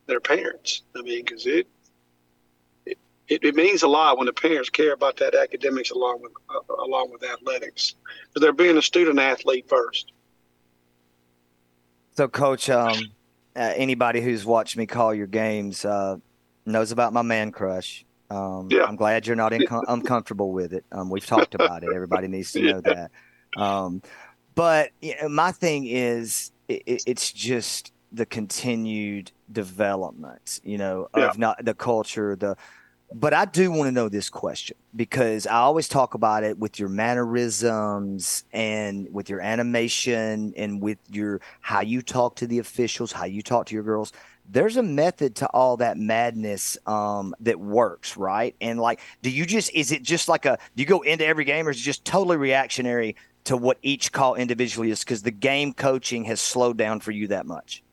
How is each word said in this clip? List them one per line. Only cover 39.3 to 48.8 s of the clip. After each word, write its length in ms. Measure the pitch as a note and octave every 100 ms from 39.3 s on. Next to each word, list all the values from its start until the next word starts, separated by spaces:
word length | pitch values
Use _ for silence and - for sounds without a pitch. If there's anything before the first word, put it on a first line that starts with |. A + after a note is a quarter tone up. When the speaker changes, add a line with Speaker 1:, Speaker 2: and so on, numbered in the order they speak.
Speaker 2:
your 100 | G2
animation 1120 | G2 A2+ A#2+ A#2+ A#2+ - B2+ A2+ A2 G#2+ G#2+ -
and 240 | G#2 G2+
with 180 | G#2 G#2+ -
your, 320 | G2+ G#2 G2 - -
how 220 | - G2+
you 200 | G#2+ B2
talk 320 | B2+ B2+ B2 -
to 120 | A#2+
the 100 | A#2+
officials, 540 | A2 - A#2 - A#2
how 120 | - F#2
you 160 | G2
talk 240 | - A#2+ -
to 80 |
your 100 | A2
girls. 280 | G#2+ G#2+ G#2+ - - _ -
There's 280 | B2 G#3 A#3+
a 60 |
method 540 | A3 C#3+ E3+ - C#3 -
to 100 | C#3
all 280 | B2 B2+ A#2+
that 220 | A#2+ G#2
madness, 800 | G#2+ A2 A#2+ A2+ G#2+ G2 - - -
um, 480 | G#2+ G#2 G#2 G2 -
that 200 | A2 F2+
works, 560 | G2+ G#2+ A2 E2 - -
right? 400 | F#2+ G2+ - -
And, 200 | A2+ A#2